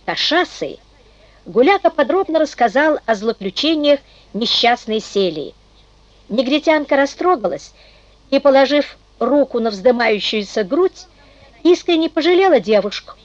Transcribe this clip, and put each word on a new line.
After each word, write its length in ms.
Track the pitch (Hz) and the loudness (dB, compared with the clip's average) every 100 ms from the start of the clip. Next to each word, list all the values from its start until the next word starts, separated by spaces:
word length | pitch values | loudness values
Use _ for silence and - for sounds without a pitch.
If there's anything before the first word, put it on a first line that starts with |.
| - | -6
кашасой, 720 | 165 - 330 349 - 151 - _ _ _ _ _ _ - | -4 -2 0 -2 -6 -12 -12 _ _ _ _ _ _ -4
Гуляка 440 | 185 285 392 330 | 2 2 4 0
подробно 500 | 311 262 370 370 311 | 0 0 0 0 -2
рассказал 600 | 311 - 233 247 311 302 - | -2 0 0 2 0 0 -2
о 100 | 214 | -2
злоключениях 880 | 220 214 190 - 302 320 294 285 _ _ _ | -2 -6 -8 -4 -2 0 2 0 _ _ _
несчастной 680 | 196 233 - 233 240 220 214 | -6 -4 0 0 0 -4 -6
Селии. 560 | - 196 185 156 139 _ _ _ _ _ _ _ - | -4 -2 -2 -4 -12 _ _ _ _ _ _ _ -8
Негритянка 680 | 220 254 294 330 311 285 277 | -4 0 0 2 0 0 0
растрогалась 760 | 277 - 359 302 202 139 - _ - _ _ _ - | 0 -2 -2 0 -2 -8 -14 _ -20 _ _ _ -2
и, 100 | 277 | 0
положив 580 | 285 269 262 196 - - _ - | 4 4 4 2 -2 -8 _ -6
руку 400 | 240 285 269 240 | 0 0 0 -2
на 120 | 226 | -4
вздымающуюся 920 | 196 247 240 226 208 - 214 196 226 | 0 0 2 0 -2 -2 -4 -4 -4
грудь, 440 | 190 294 370 - - _ - - - - | -2 0 0 -2 -20 _ -20 -20 -20 -2
искренне 440 | 330 349 - 330 320 | 2 2 2 0 0
пожалела 500 | 330 311 349 381 269 | -2 2 2 4 2
девушку, 560 | 180 208 196 - - - | 2 0 0 -8 -16 -20